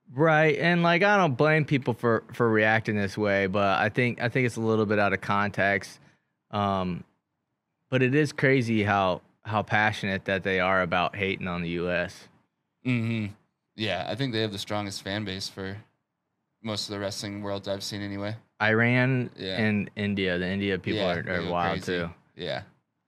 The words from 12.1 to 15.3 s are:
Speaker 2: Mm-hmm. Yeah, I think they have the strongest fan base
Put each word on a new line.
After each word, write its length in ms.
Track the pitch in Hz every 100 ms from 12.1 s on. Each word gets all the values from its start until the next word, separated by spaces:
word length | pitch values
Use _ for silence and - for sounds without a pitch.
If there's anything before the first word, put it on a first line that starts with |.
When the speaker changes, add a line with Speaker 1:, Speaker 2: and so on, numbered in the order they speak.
| - - _ _ _ _ _ 127
Speaker 2:
Mm-hmm. 420 | 120 113 113 104 98 _ _ _ -
Yeah, 300 | 107 90 -
I 60 | 104
think 180 | 135
they 80 | 110
have 100 | 110
the 80 | 98
strongest 420 | - 104 101 95
fan 220 | 95 101
base 240 | 101